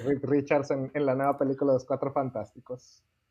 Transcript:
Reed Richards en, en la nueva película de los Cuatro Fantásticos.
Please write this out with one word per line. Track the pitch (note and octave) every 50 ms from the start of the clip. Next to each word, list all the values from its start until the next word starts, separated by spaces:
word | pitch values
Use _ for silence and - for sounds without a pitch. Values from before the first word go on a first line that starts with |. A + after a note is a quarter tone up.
| A#2
Reed | C3+ C#3+ C#3 C#3+
Richards | B2+ C#3+ C#3+ C#3 C#3+ D#3+ C#3+ C3+ -
en, | D3 C3+ C3 C3 -
en | D3 D3
la | C3+ B2+
nueva | C3+ C#3 C#3+ C#3
película | C#3 C#3+ C3+ C3+ C#3 D3 C#3 C3
de |
los | B2 B2+
Cuatro | - C#3 C#3 C#3+ C#3
Fantásticos. | - D3 C3+ B2+ - A2 G2+ - - B2+ - - B2+ - - - - _ _ _ _ _ _ _